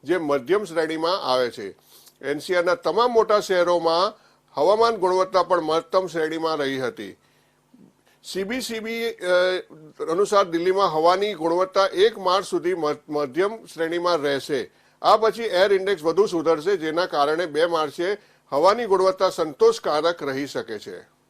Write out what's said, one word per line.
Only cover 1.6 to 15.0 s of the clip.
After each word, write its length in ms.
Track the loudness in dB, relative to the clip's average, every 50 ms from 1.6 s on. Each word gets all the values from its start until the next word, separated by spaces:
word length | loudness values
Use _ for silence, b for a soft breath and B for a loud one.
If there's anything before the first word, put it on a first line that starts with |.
| -12 -12 -14 b b b b b b b b b
એન 180 | -6 -6 -6 -6
સી 160 | -4 -2 -2
આરના 200 | 0 2 0 -2
તમામ 380 | 0 -2 -2 0 2 0 2
મોટા 280 | 2 2 2 4 2 0
શહેરોમાં 720 | 2 0 0 0 2 2 0 0 2 0 2 2 0 -2 -4 b b b b b b b _
હવામાન 420 | 0 2 2 4 4 4 2 2
ગુણવત્તા 460 | 0 0 0 2 0 0 2 0 0
પણ 180 | 2 2 0 0
મહત્તમ 460 | 0 0 -2 -2 -2 0 -2 -2 -2
શ્રેણીમાં 500 | 0 -4 -4 -4 -4 -4 -4 -2 -2 -2
રહી 220 | -2 -2 -4 -4 -4
હતી. 380 | -6 -6 -6 -8 -14 -14 -14 _ _ _ _ _ _ _ _ _ _ _ _ _ -20 _ _ _ b b b b _
સી 200 | -10 -8 -6 -6
બી 160 | -4 -6 -6
સી 180 | -6 -6 -8 -8
બી, 320 | -8 -6 -6 -4 -6 -6
અ, 480 | -6 -6 -2 2 2 2 2 2 0 -4 -6 _ -20 -20 -20 -20 _ -10 -6 -4
અનુસાર 340 | 0 0 0 4 4 2 2
દિલ્હીમાં 480 | 2 0 0 0 2 2 4 2 2
હવાની 420 | 2 4 4 4 4 4 0 -4 -4
ગુણવત્તા 520 | -2 0 0 2 2 0 2 2 2 2
એક 320 | 2 4 4 4 4 2 0
માર્ચ 280 | 0 0 0 0 0
સુધી 280 | -2 -6 -4 -2 -2 -2
મ-, 340 | -2 -2 -2 -4 -4 _ -6
મધ્યમ 580 | -4 -4 -4 -2 -2 -2 -2 -2 -2 -8 -16
શ્રેણીમાં 500 | -18 -6 -6 -4 -2 -2 -2 0 0 0
રહેશે. 540 | 2 0 -2 -2 -2 -4 -4 -4 -4 -4 -6 b b b b b b